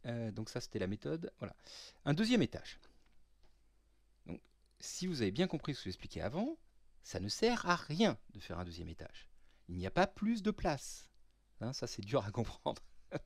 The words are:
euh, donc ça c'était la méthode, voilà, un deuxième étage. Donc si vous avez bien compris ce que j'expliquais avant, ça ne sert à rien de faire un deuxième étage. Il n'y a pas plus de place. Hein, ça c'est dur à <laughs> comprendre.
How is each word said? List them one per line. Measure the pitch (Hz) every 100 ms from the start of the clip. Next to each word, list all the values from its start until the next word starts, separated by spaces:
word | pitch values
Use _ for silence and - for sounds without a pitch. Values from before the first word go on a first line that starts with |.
| 120
euh, | 117 113
donc | 107 110
ça | 123
c'était | - 113
la | 92
méthode, | 107 143 160 170 -
voilà, | - - - - - - -
un | 151
deuxième | 220 247
étage. | 139 - - - - - - - - _ - - _ _ _ _ _ _ -
Donc | 87 - _ _ _
si | - - 180
vous | 156
avez | 104
bien | 110 180
compris | 156 - 139
ce |
que |
j'expliquais | - 90 - -
avant, | 85 147 247 330 - - - -
ça | - -
ne | 98
sert | - 220 240 180
à | 175
rien | - 151 214 120 -
de | 101
faire | - 87
un | 90
deuxième | 85 82
étage. | 82 - - - - - - -
Il | 90
n'y | 92
a |
pas | 170 196
plus | - 214 233
de | 196
place. | - 190 143 - - - - - _ _ -
Hein, | 110
ça | 131 123
c'est | -
dur | 101 131 101
à |
<laughs> |
comprendre. | - 110 - - - - - - -